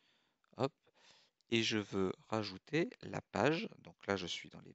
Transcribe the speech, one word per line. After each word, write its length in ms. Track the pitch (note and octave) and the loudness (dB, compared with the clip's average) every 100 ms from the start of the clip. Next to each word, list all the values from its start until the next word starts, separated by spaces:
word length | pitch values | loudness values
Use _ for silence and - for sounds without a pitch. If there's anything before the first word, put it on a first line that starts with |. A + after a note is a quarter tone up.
| _ _ _ _ _ - | _ _ _ _ _ -2
Hop. 160 | C3+ - _ _ - - _ _ _ | -2 -2 _ _ -20 -20 _ _ _
Et 120 | A#2 | 2
je 140 | A2 A2 | 4 0
veux 380 | G2 G2 F#2+ - - | 0 0 0 -2 -4
rajouter 600 | A2 G2 F#2+ - D3 A3+ - | -4 -2 -8 -2 0 0 -4
la 180 | - G2 | -8 -8
page. 480 | - F#2 A#2+ D#3+ A3+ - | -2 2 4 4 -2 -10
Donc 260 | - - - | -20 -8 0
là, 100 | G2 | 0
je 100 | F2 | 0
suis 220 | - - | -6 -8
dans 140 | - | -16
les 120 | - | -18